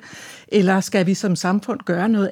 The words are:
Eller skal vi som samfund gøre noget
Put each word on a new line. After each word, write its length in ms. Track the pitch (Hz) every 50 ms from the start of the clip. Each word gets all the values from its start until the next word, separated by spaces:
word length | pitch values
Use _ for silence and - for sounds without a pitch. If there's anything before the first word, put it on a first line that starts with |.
| - - - - - - - - - -
Eller 340 | - 214 185 185 190 190
skal 240 | - - - 196 180
vi 80 | 175 196
som 220 | - - 202 175
samfund 440 | - - 180 185 208 - - 233 - -
gøre 240 | - 175 170 185 220
noget 220 | 226 208 196 185